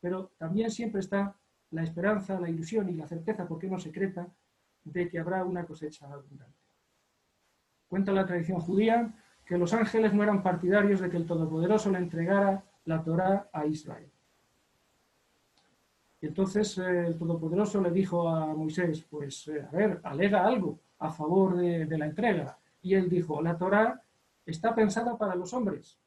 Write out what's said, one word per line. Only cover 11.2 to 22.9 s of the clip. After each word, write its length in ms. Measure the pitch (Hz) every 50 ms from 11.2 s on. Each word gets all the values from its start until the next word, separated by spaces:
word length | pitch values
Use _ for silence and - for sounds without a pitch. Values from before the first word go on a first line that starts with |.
| 165
Todopoderoso 640 | 165 175 165 160 151 156 160 170 185 214 214 214 202
le 80 | 190 180
entregara 640 | 180 170 165 165 165 175 196 202 202 196 196 196 - _ _ _ _
la 160 | - - 160 160
Torá 460 | 165 160 170 185 185 196 196 196 - -
a 140 | 160 151
Israel. 440 | 151 156 156 - - - - - - _ _ _ _ _ _ _ _ _ _ _ _ _ _ _ _ _ _ _ _ _ _ _ _ _ _ _ _ _ _ _ _ _ _ _ _ _ _ _ _ _ _
Y 60 | -
entonces, 500 | 151 165 - 196 190 - 208 214 202 - 190
eh, 280 | 185 180 180 175 175
el 120 | 170 165 165
Todopoderoso 640 | 170 165 170 165 160 160 165 185 214 202 - 202
le 100 | 190 175
dijo 380 | 170 190 190 - 175 175 170 165
a 260 | 165 160 156 156 156
Moisés, 520 | 160 160 151 156 175 180 170 156 160 - _
pues, 400 | - 151 143 139 135 - - -
eh, 180 | 156 151 139
a 40 | - 143
ver, 260 | 175 208 214 175 - -
alega 420 | - 139 139 190 202 190 190 180
algo 360 | 208 254 233 185 151 - - _ _ _ _
a 120 | - 156
favor 460 | 156 - 156 151 175 196 190 185 180
de, 300 | 180 175 175 170 165 160
de 120 | 151 160 160
la 80 | 151
entrega. 520 | 151 147 - 208 240 202 165 143 131 - _ _ _ _ _ _
Y 120 | 180